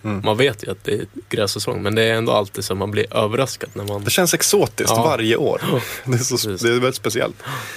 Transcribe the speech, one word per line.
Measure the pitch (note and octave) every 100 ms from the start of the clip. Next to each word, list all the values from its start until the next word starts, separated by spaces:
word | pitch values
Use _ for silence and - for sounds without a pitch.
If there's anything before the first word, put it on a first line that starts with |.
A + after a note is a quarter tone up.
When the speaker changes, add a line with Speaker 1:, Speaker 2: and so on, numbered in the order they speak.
Speaker 1:
Mm. | G#2+ G2+ G#2+
Speaker 2:
Man | G#2+
vet | C#3 -
ju | -
att | -
det | -
är | G#2 - - -
grässäsong, | A#2 G2 G#2+ - G#2
men | G2+ A2
det |
är | A2+
ändå | A2+ A#2
alltid | A#2 G#2 -
så | G#2+ F#2+
man | G2+
blir | G#2+ - A2+
överraskad | G#2+ A#2+ C3+ - -
när | -
man | G#2 G2+
Speaker 1:
Det | G2+
känns | - F3
exotiskt | E3 - G3+ D3 - - A2+
Speaker 2:
Ja. |
Speaker 1:
varje | D#3+ B2+ A2 A2+
år. | G#2+ - G3
Speaker 2:
Ja. | C3 -
Speaker 1:
<laughs> | - -
Det |
är | A#2+
så, | B2 B2
Speaker 2:
Precis. | A2 F#2
Speaker 1:
det | A2+
är |
väldigt | A#2+ B2+ B2+
speciellt. | A2+ A#2 C3 - - C3 -